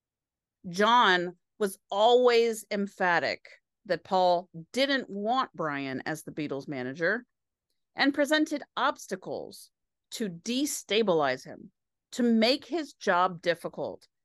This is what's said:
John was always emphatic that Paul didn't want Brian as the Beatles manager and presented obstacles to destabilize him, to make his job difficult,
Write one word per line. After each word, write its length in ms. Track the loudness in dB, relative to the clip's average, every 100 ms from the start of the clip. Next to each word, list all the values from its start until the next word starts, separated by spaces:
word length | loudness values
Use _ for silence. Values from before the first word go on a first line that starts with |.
| _ _ _ _ _ _ -8
John 640 | 0 4 6 6 4 0 -8 _ -4
was 180 | -4 -6 -6
always 720 | 2 6 6 6 4 2 -2 -6
emphatic 760 | -4 -4 -2 2 2 0 -4 -10 -20 _ _ -6
that 180 | -6
Paul 460 | -2 2 4 2 -2 -14 -8
didn't 360 | -2 0 0 -4
want 420 | -6 -4 -2 -4
Brian 480 | -4 -6 -4 -6 -6 -6
as 180 | -8
the 80 | -10
Beatles 360 | -8 -6 -6 -8
manager 580 | -8 -8 -4 -2 -2 -8 _ _ _ _ _ _ -2
and 180 | 0
presented 500 | 0 0 0 0 -4 -8 -4
obstacles 960 | -4 -4 -8 -12 -10 -10 -12 -16 -20 _ _ _ -14
to 180 | -8 -8
destabilize 1120 | -8 -6 -4 -2 -4 -2 0 2 2 2 -2 -8
him, 260 | -20 -20 _ _ _ _
to 120 | -2
make 420 | 2 4 4 0 -2
his 280 | -6 -6
job 480 | -6 0 2 2 0
difficult, 640 | -4 -4 -4 -8 -10 -10 _ _